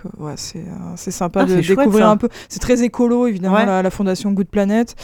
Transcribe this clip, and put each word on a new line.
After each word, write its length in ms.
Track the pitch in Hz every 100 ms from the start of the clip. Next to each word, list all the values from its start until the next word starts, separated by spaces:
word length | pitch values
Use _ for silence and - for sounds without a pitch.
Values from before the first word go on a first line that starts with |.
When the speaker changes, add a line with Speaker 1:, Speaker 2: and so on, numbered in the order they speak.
| -
Speaker 1:
euh, 180 | -
ouais, 100 | 151 139
c'est, 220 | - -
euh, 340 | 160 - 175 175
c'est 160 | -
sympa 300 | - 180 196
Speaker 2:
Ah, 40 | 185
Speaker 1:
de 40 | 180
Speaker 2:
c'est 60 |
chouette, 160 | 170 196
Speaker 1:
découvrir 260 | - 208 220
Speaker 2:
ça. 60 |
Speaker 1:
un 40 | 214
peu. 120 | 240 - -
C'est 120 | -
très 220 | - 247
écolo, 440 | 240 - 240 240 247
évidemment, 300 | 196 185 202
Speaker 2:
Ouais. 80 | 208
Speaker 1:
la, 160 | 185
la 80 | 185
fondation 420 | - 196 185 208
Good 160 | 196 196
Planet. 480 | 208 196 220 240 -